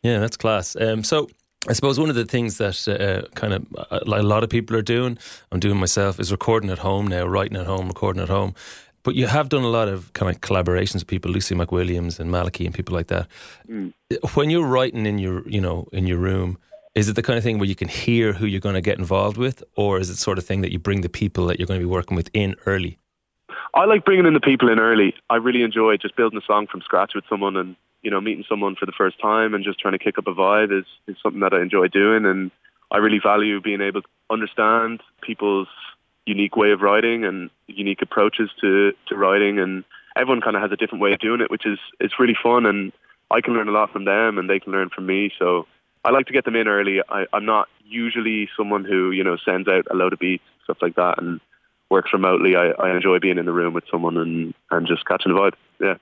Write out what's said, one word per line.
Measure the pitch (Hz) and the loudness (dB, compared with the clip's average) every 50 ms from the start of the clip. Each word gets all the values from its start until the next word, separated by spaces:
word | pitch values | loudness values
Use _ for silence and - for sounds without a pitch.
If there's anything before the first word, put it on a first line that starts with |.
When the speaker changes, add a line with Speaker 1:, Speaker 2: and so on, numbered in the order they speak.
| - | 2
Speaker 1:
Yeah, | 120 120 107 | 2 2 2
that's | 104 113 - | 0 -2 -4
class. | - - 113 110 101 90 - - - | -2 0 0 0 0 -2 -4 -4 -2
Um, | 113 113 110 110 107 | -2 0 0 -2 -2
so | - 165 151 147 - - _ _ _ _ _ - - | 0 0 0 0 -4 -10 _ _ _ _ _ -4 -2
I | 117 | -2
suppose | 113 - 139 135 127 | 0 2 0 2 2
one | 156 156 | 0 0
of | 143 | 0
the | 120 117 | 0 -2
things | - - 123 120 113 101 - | 0 -2 -2 -2 -2 -2 -2
that, | 110 101 90 - - | -2 -2 -2 -4 -4
uh, | - 101 - 101 98 95 98 101 - - | -4 -2 -2 0 -2 -2 -2 -6 -8 -10
kind | - - 107 98 | -6 -4 -2 -2
of, | 92 - - - 50 50 - | -4 -6 -10 -14 -14 -10 -6
uh, | 87 92 - | -6 -6 -2
a | - 104 101 107 | -2 0 2 2
lot | 104 104 107 117 | 2 2 2 0
of | 113 | 0
people | - 117 110 - 113 | -2 -2 -2 0 -2
are | 113 107 | -2 0
doing, | 110 117 120 123 123 120 117 - - - - _ _ | 0 -2 0 0 -2 -6 -8 -14 -20 -20 -20 _ _
I'm | - 90 | -6 -2
doing | 85 101 101 | 0 0 0
myself, | 101 92 90 - 104 101 98 92 - | 2 0 0 2 2 0 0 0 -4
is | 101 85 | -4 -4
recording | 101 - - - 113 113 104 98 | -4 -2 0 0 0 0 0 -2
at | 92 87 | -6 -4
home | - 98 98 98 104 101 | -4 -2 -2 -2 -2 -2
now, | 104 - 90 | -2 -2 -2
writing | 90 92 98 117 - - | -2 0 -2 -2 -2 -4
at | 95 90 | -6 -6
home, | 90 95 95 92 90 | -4 -4 -4 -4 -6
recording | 85 - - 101 92 92 90 | -6 -4 -4 -2 -2 -2 -2
at | 82 | -2
home. | 95 98 98 95 92 - - - - - - _ _ _ _ | 0 0 0 -2 -6 -12 -18 -20 -20 -20 -20 _ _ _ _
But | - - | -2 0
you | 131 127 | 0 0
have | 107 113 147 151 135 | 2 2 0 0 0
done | 151 139 127 | 0 0 0
a | 117 | 0
lot | 113 117 113 101 | 2 0 0 0
of | 98 95 87 - _ | -2 -6 -10 -12 _
kind | - - 92 | -2 -2 -2
of | 90 - | -2 -4
collaborations | - - 101 92 90 87 90 92 92 98 - | -4 -2 0 0 2 2 2 0 0 -2 -4
with | 95 87 - | -6 -4 -4
people, | - 92 - 87 90 | -6 -4 -4 -2 -2
Lucy | 98 92 - 92 | -2 -2 -2 -2
McWilliams | 90 85 85 90 90 90 90 90 87 87 87 82 - | -2 -2 0 0 -2 0 0 -2 -2 -4 -4 -6 -6
and | 80 82 | -6 -4
Malachy | 90 87 87 87 - - 90 | -2 -2 -2 -2 -4 -4 -6
and | 85 85 | -6 -4
people | - - - 90 | -6 -6 -4 -4
like | 87 82 - | -4 -2 -2
that. | 92 90 85 - - - - - - - _ - | -4 -4 -4 -6 -12 -20 -20 -20 -20 -20 _ -12
Speaker 2:
Mm. | 113 107 98 87 - _ _ _ 117 - - 135 - | -10 -8 -8 -8 -10 _ _ _ -8 -4 -4 -2 0
Speaker 1:
When | 143 143 151 | 0 0 2
you're | 160 170 165 139 | 2 0 2 2
writing | 127 127 127 123 - 110 107 | 2 2 2 0 -2 -2 -2
in | 107 104 101 | -2 -2 -2
your, | 95 92 92 92 - - | -2 -2 -4 -6 -6 -4
you | - 104 | -2 -2
know, | 95 90 82 85 - - - | -2 -2 -2 -4 -8 -6 -4
in | 95 92 | -2 0
your | 92 90 87 | 0 0 0
room, | 90 95 95 92 92 90 90 - _ _ - - _ - _ | 0 0 0 -2 -2 -4 -6 -8 _ _ -20 -20 _ -6 _
is | 110 107 101 | 0 0 0
it | 110 | 0
the | 117 110 | -2 0
kind | - 123 | 0 0
of | 117 107 | 0 0
thing | 120 110 107 | 0 0 0
where | 101 98 | 0 -2
you | 95 | -2
can | - - 85 | -4 -6 -6
hear | - - - - 120 120 113 107 101 | -6 -4 -2 2 2 4 4 2 0
who | 87 110 | 0 -2
you're | 107 95 95 | -2 -2 -2
gonna | - 101 98 95 | -2 -2 -2 0
get | 87 101 98 - | 0 -2 -2 -2
involved | 92 85 98 95 98 104 107 | -2 0 0 2 2 0 0
with, | 110 123 131 131 - - _ _ | -2 -4 -4 -4 -6 -16 _ _
or | - 104 101 98 92 | -2 0 2 2 0
is | 95 87 | -2 -2
it | 90 | -4
sort | - - - 95 92 | -4 -2 -2 -2 -2
of | 87 | -4
thing | - 95 98 | -4 -4 -2
that | 95 90 | -2 -2
you | 90 90 | -4 -4
bring | 85 101 98 101 | -2 -2 -2 0
the | 87 85 | -2 -4
people | - - 107 98 - - 90 87 | -4 -2 -4 -2 0 0 0 0
that | 87 85 | 0 -2
you're | 90 | -2
gonna | 87 95 92 | -2 -2 -2
be | 87 | -2
working | 87 92 90 85 - 92 | -2 -2 -2 -2 -2 -2
with | 87 82 - _ | -2 -2 -2 _
in | 107 104 98 95 - - | -2 -2 -2 -4 -4 -2
early? | - 98 95 90 87 87 _ _ _ _ _ _ _ _ _ _ _ - - - - - | -2 0 0 -2 -4 -8 _ _ _ _ _ _ _ _ _ _ _ -16 -14 -12 0 2
Speaker 2:
I | - 180 | 2 4
like | 208 220 214 - | 6 4 4 4
bringing | - 196 185 180 | 4 4 6 6
in | 165 156 | 6 6
the | 143 | 4
people | - 139 135 123 127 120 | 4 4 4 4 4 4
in | 113 110 | 6 6
early. | 110 113 117 110 101 95 - - _ _ | 4 4 4 4 4 2 2 -4 _ _
I | 117 | 0
really | 117 113 127 123 123 120 | 0 2 2 2 2 0
enjoy | 113 107 113 110 110 107 | 0 2 2 4 4 2
just | 98 - 101 - | 2 -2 -6 -2
building | - 120 113 104 107 | 0 0 0 0 -4
a | - | -2
song | - 107 104 104 101 | 0 0 0 0 -2
from | - 92 - | -8 -14 -6
scratch | - - 92 98 - - | 0 0 0 0 0 -2
with | 101 - - | -10 -6 -4
someone | 110 101 98 98 95 | -4 -2 -2 -2 -2
and, | 95 90 90 92 _ _ _ _ _ - | -2 -6 -6 -10 _ _ _ _ _ -6
you | 107 101 | -4 -4
know, | 98 | -2
meeting | 98 113 107 - 104 - | -2 -2 -4 -6 -4 -6
someone | 113 104 101 98 95 | -4 -2 -2 -4 -4
for | - - | -4 -8
the | 92 90 | -8 0
first | - 98 92 - - | 0 0 0 0 0
time | - 107 107 110 110 110 107 | 0 2 2 2 2 0 0
and | 101 98 | -2 -4
just | 101 95 - | -4 -6 -2
trying | - 104 95 | -2 -2 -2
to | 92 | 0
kick | - 107 - - | -2 -2 -4 -2
up | - 101 | -4 -4
a | 90 | -2
vibe | 87 95 95 101 107 110 101 101 | 0 2 4 4 4 2 2 0
is, | 98 92 - - _ _ - | -2 -4 -6 -18 _ _ -16
is | 95 - | -16 -6
something | - 107 - 98 | -6 -6 -2 0
that | 98 95 95 | 0 2 2
I | 92 | 2
enjoy | 90 90 95 98 90 92 | 0 2 2 2 2 4
doing. | - 98 101 104 110 110 107 | 4 4 4 4 4 4 4
And | 98 92 95 95 92 _ _ _ _ _ _ _ _ 101 | 2 0 0 -2 -6 _ _ _ _ _ _ _ _ 0
I | 101 | 2
really | 104 107 104 104 | 2 4 2 2
value | - 107 101 104 107 107 101 98 | 2 2 2 4 2 0 -2 -2
being | 90 107 104 98 | -4 -4 -4 -2
able | 101 98 95 101 92 | -4 -4 -4 -6 -8
to | _ _ _ _ _ | _ _ _ _ _
understand | 113 110 110 101 - - 110 107 113 117 113 113 113 110 - _ _ _ | -4 -4 -4 -4 -2 2 2 4 4 4 2 0 -4 -10 -14 _ _ _
people's | - - 110 _ 104 104 101 98 95 - - - - - - _ _ _ _ _ _ | -10 -10 -6 _ 0 0 2 0 -2 -4 -12 -20 -20 -20 -20 _ _ _ _ _ _
unique | - 104 98 101 98 - | -4 -2 0 0 0 2
way | 117 107 104 | 2 4 4
of | 104 92 | 4 4
writing | 101 101 101 107 113 117 117 117 113 | 4 4 4 4 2 2 0 0 -2
and | 98 95 95 87 - _ _ _ | -4 -4 -6 -8 -12 _ _ _
unique | - 98 95 101 98 98 - | -18 -10 -6 -4 -4 -2 -2
approaches | - - - 113 101 107 - - 113 101 - - | -4 -4 0 2 2 2 2 0 -4 -4 -4 -2
to, | - 101 95 98 101 101 101 _ _ - | 0 2 4 4 4 2 0 _ _ -8
to | 104 | -4
writing. | 101 101 92 98 101 104 101 101 104 | 0 2 2 4 4 2 2 2 0
And | 92 92 95 92 92 _ - - - _ - | -2 -2 -4 -8 -10 _ -20 -20 -20 _ -4
everyone | - 127 127 131 120 | -2 0 0 0 0
kinda | - 117 107 98 | 0 -2 -2 -2
has | 104 101 | -2 -2
a | 101 | -2
different | - 113 104 - 92 104 | -2 -4 -4 -2 -2 0
way | 101 98 | 0 0
of | - | 0
doing | - 110 117 120 | 0 -2 0 0
it, | 113 - | -2 -2
which | - 107 - | -4 -4 -4
is, | 110 101 - - - _ _ | -4 -4 -4 -8 -18 _ _
it's | - 104 - - | -4 -4 2 2
really | 127 120 117 - | 2 2 2 2
fun. | - 120 120 120 120 | 2 2 4 4 4
And | 107 101 101 98 95 - _ _ _ - _ _ _ 107 | 4 2 0 -4 -6 -10 _ _ _ -20 _ _ _ 0
I | 117 | 0
can | 117 - 120 | 2 0 0
learn | 117 107 107 | 0 0 2
a | 104 | 2
lot | 107 107 104 | 2 2 0
from | - 101 98 | -2 -4 0
them | 98 98 104 113 113 104 98 | 2 2 4 2 2 0 -2
and | 90 92 | 0 0
they | 98 98 | 0 -2
can | - 101 95 | 0 -2 -2
learn | 98 95 90 | -2 -2 -2
from | - - 95 | -6 -8 -4
me. | 95 95 95 104 101 - | -2 0 0 0 -4 -2
So | - 92 87 90 87 78 _ _ _ _ _ _ _ _ | -2 0 2 2 0 -2 _ _ _ _ _ _ _ _
I | - | 2
like | - 135 131 | 2 2 0
to | - 131 | 2 -2
get | 135 - | -2 0
them | 127 113 | 0 -2
in | 113 113 107 | 0 0 2
early. | 101 101 101 98 95 98 92 - | 2 2 0 0 0 0 -2 -2
I, | - 101 95 - - | -4 -4 -4 -2 -4
I'm | 104 104 | -4 0
not | 107 110 107 - - _ _ _ | 2 0 0 0 -2 _ _ _
usually | _ 110 117 117 117 113 120 110 113 110 107 104 98 - | _ -6 -4 -4 -2 -2 -2 -2 0 0 -2 -4 -6 -4
someone | - 107 101 104 101 98 | -6 -2 -2 -2 -2 -2
who, | 95 98 92 92 92 | 0 0 2 2 2
you | 95 92 95 | 0 0 0
know, | 95 87 - - | 0 -2 0 0
sends | - 92 92 95 101 | -2 -2 0 2 2
out | 92 92 85 - | 2 2 2 0
a | - | 0
load | 92 90 92 92 | 0 0 0 0
of | - | -2
beats, | 90 90 92 85 _ _ _ _ _ | -2 -2 -2 -4 _ _ _ _ _
stuff | - 82 _ | -6 -4 _
like | - 87 82 | -2 -2 0
that, | - 90 90 85 85 | 2 2 2 2 0
and | 87 87 85 80 _ _ _ _ _ _ _ _ _ _ | 0 -2 -6 -6 _ _ _ _ _ _ _ _ _ _
works | 95 95 90 - - | 2 2 2 2 0
remotely. | 95 95 92 92 87 - 95 92 | 2 4 4 4 4 4 4 4
I, | 87 87 85 - - | 4 4 2 2 2
I | 95 92 92 | 0 0 0
enjoy | 90 85 95 92 90 | 2 2 4 2 4
being | 87 95 90 90 | 4 2 0 0
in | 85 | 0
the | 87 85 | 0 0
room | 87 85 85 82 | 0 0 0 -2
with | 85 - - | -4 -6 -4
someone | - 85 85 85 85 82 | -4 -2 0 0 0 0
and, | 82 82 82 82 82 82 - _ _ _ | -2 -2 -2 -4 -4 -4 -8 _ _ _
and | 82 85 85 | -2 -2 0
just | 82 85 80 - | 0 -2 -2 0
catching | - 90 92 - 95 90 | -2 -2 0 2 2 4
the | 95 | 4
vibe. | 98 98 - _ _ _ _ _ | 4 2 0 _ _ _ _ _
Yeah. | - 98 92 - | -2 -2 -2 -2